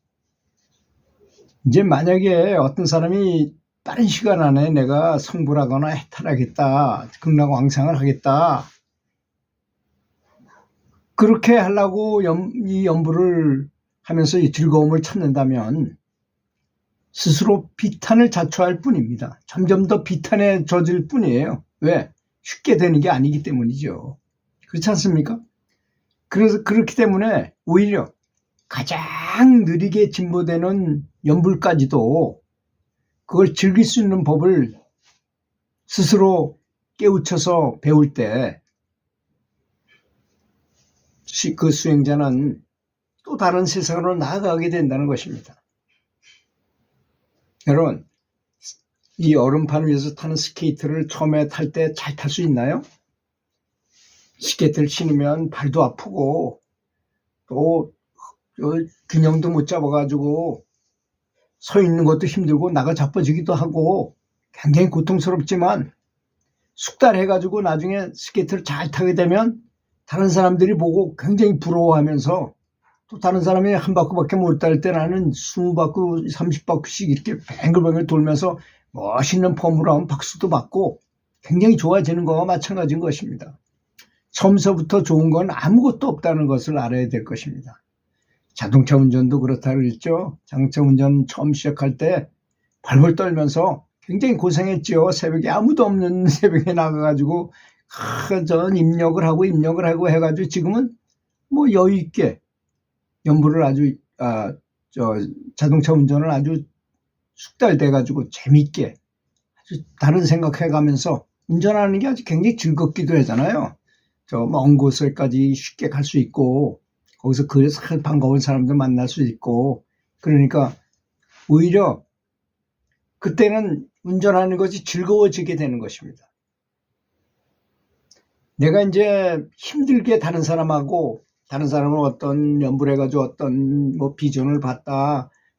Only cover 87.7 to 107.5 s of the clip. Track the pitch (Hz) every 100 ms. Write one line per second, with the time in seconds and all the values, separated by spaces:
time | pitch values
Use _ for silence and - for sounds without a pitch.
87.7 | - _ _ _ _ _ _ _ - 101
88.7 | 131 131 139 131 127 127 139 127 127 135
89.7 | 135 123 117 165 165 175 - - 139 135
90.7 | 151 143 131 139 143 135 - 147 147 147
91.7 | 143 139 131 160 170 - _ _ _ _
92.7 | _ - 135 165 165 185 160 147 151 185
93.7 | 147 _ _ - 190 262 185 180 151 190
94.7 | 185 - 165 180 - 160 160 156 185 233
95.7 | 302 214 190 180 180 180 143 202 165 170
96.7 | 170 160 151 151 143 147 175 175 _ _
97.7 | _ _ - - - - 190 160 165 185
98.7 | 185 160 170 165 170 165 165 190 165 160
99.7 | 170 170 165 180 160 160 156 185 180 170
100.7 | 226 240 - _ _ _ _ - 277 285
101.7 | 190 185 196 160 - 143 - _ _ _
102.7 | _ _ _ _ _ 156 151 147 160 143
103.7 | 135 143 - _ - 123 110 98 - _
104.7 | _ _ - 113 107 101 - - - 147
105.7 | 156 156 156 139 143 160 139 143 160 -
106.7 | _ _ _ _ _ _ - -